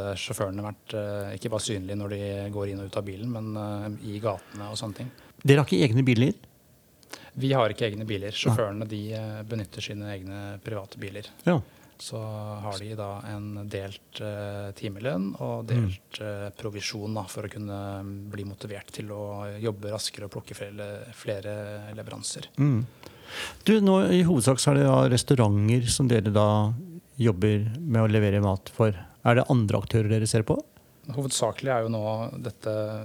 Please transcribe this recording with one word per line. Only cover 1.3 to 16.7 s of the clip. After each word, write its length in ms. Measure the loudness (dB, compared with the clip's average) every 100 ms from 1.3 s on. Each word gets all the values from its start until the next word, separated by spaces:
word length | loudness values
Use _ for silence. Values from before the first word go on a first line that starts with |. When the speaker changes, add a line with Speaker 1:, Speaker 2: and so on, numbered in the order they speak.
| -8
Speaker 1:
ikke 100 | -6
bare 100 | -4
synlige 320 | -4 -6 -6 -6
når 120 | -6
de 400 | -4 -4 -6 -6
går 160 | -6 -6
inn 80 | -6
og 60 | -8
ut 100 | -6
av 60 |
bilen, 240 | -6 -6 -6
men, 240 | -6 -6 -6
eh, 500 | -6 -6 -8 -8 -8 -6
i 20 |
gatene 480 | -4 -4 -8 -14 -10
og 60 | -8
sånne 180 | -8 -10
ting. 140 | -12 -14 -20 0
Speaker 2:
Dere 140 | 6 6
har 60 |
ikke 240 | 6 4 4
egne 160 | 6
biler? 300 | 6 6 4 2 -8 _ _ _ _ _ _ -20 -16 -4
Speaker 1:
Vi 140 | 0
har 160 | 4 2
ikke 200 | 2 -2
egne 140 | -2 -4
biler. 220 | -4 -6
Speaker 2:
Nei. 40 | -2
Speaker 1:
Sjåførene, 500 | 0 2 0 -4 -6
de, 260 | -6 -6
eh, 280 | -8 -8 -10
benytter 360 | -8 -8 -8 -10
sine 240 | -10 -10 -10
egne 480 | -10 -10 -12 -12 -12
private 360 | -10 -10 -10 -12
biler. 260 | -12 -12 -14 -4 2
Speaker 2:
Ja. 140 | 2 0 -12 -20 -16
Speaker 1:
Så 160 | -12 -10
har 640 | -8 -8 -8 -8 -8 -8
de 160 | -8 -8
da 240 | -8 -8 -10
en 400 | -10 -8 -8 -8
delt, 520 | -6 -8 -12 _ -12
eh, 500 | -8 -8 -8 -8 -10
timelønn 640 | -8 -10 -6 -4 -2 -2 -4
og 280 | -6 -6 -2
Speaker 2:
Mm. 20 |
Speaker 1:
delt, 520 | 0 0 -2 _ -12
eh, 260 | -8 -8 -10 -10
provisjon, 560 | -10